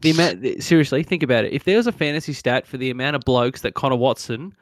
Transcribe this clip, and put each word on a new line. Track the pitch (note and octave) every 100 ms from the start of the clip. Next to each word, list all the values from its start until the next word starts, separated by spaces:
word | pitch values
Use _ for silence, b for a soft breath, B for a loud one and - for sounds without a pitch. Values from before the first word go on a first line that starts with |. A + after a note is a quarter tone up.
the | D#3+
amount, | D#3+ E3+ F2+
th-, | A#2+ -
seriously, | - E3 C#3+ C3+
think | D#3+ F3
about | C3+ A#2+
it. | G#2+
If | C#3
there | - G#3+
was | A#3
a |
fantasy | - D3+ D3+ -
stat | C3+ B2+ B2+ -
for | C3
the | B2+
amount | B2 C#3 C#3+
of |
blokes | C3 B2 B2 -
that | A#2
Connor | - C#3 B2+
Watson | C3 - - A2+ C#3 -